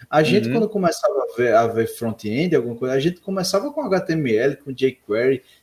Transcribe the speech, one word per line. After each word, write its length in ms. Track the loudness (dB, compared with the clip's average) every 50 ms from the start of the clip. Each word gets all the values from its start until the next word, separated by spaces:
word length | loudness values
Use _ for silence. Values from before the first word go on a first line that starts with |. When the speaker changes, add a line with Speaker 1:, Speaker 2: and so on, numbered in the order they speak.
| -10 0
Speaker 1:
A 120 | 2 2 4
gente, 240 | 4 4 2 2
Speaker 2:
Uhum. 60 | 2 0
Speaker 1:
quando 140 | 0 0 0
começava 440 | 0 0 0 0 0 0 -2 0 0
a 240 | 0 -2 -4 -2
ver, 180 | 0 2 4 4
a 120 | 4 4
ver 200 | 4 0 0 -2
front-end, 680 | -2 -4 -6 -6 -6 -6 -6 -6 -4 -2 0 0 2 2
alguma 200 | 0 0 0 -6
coisa, 180 | -6 -4 -2 -2
a 60 | 0
gente 220 | 0 -2 -4 -4
começava 500 | -8 -6 -6 -4 -4 -2 -2 -2 -2 -2
com 100 | -6 -6
H 200 | -4 -2 -2 -2
T 120 | 0 -2 -2
M 220 | -2 0 0 2
L, 220 | 2 2 0 -2
com 160 | -4 -12 -12 -6
jQuery, 720 | -2 -2 -2 -2 _ _ -4 -2 0 2 0 0 0 _ _ _ _